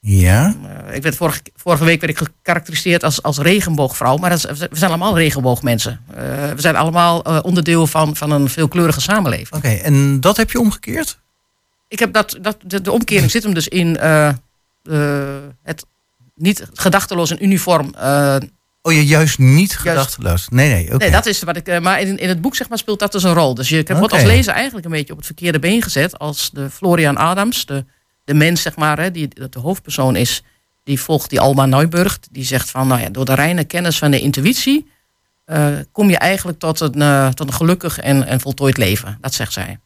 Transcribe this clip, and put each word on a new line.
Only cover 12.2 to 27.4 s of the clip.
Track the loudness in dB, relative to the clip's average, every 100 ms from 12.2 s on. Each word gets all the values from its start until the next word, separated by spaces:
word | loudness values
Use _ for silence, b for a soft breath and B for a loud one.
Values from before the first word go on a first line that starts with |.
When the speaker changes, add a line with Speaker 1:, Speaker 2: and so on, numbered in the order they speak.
| -2 -4
Speaker 2:
dat, | -8 -8
de, | -8 -6
de | 0
omkering | -2 2 2 2
zit | 2
hem | 0
dus | -2 -2
in, | 0 0 0
eh, | 2 4 4 0 _ _ _ _
eh, | -6 -2 -2 -4 -6 -10 -16 -20
het | -14 -14 -14 _ _ _ _
niet | _ 0 0 -6
gedachteloos | -2 2 2 0 -4 -4
en | -2
uniform, | 0 0 2 0 0
eh, | -6 -2 2 2 0 -4 _ _ _ 2
Speaker 1:
Oh, |
je | 4 6
juist | 4 4 4
niet | 6 6 4
Speaker 2:
Juist. | 0
Speaker 1:
gedachteloos? | -2 0 -2 -4 -2 -2 0
Nee, | 2 4
nee, | 2 0
oké. | 0
Speaker 2:
Nee, | 4
dat | 2 2
is | -4
wat | -4 -6
ik, | -2
eh, | -2
maar | 0 0
in, | -2 -4
in | -4
het | -2
boek, | -2 -4
zeg | -6
maar, | -8
speelt | -6 -4
dat | -2
dus | 0
een | 2
rol. | 4 2
Dus | 0 -2
je, | -2
ik | 0
heb | 0
Speaker 1:
Oké. | 2
Speaker 2:
als | 4
lezer | 6 6 4
eigenlijk | 0 -4 -6 -8
een |
beetje | -6 -8
op | -12
het | -14
verkeerde | -6 -2 0
been | 0 0
gezet | 0 -2 -2 -2
als | -10 -6 -8
de | -8 -10
Florian | -4 0 2 2 2
Adams, | 0 0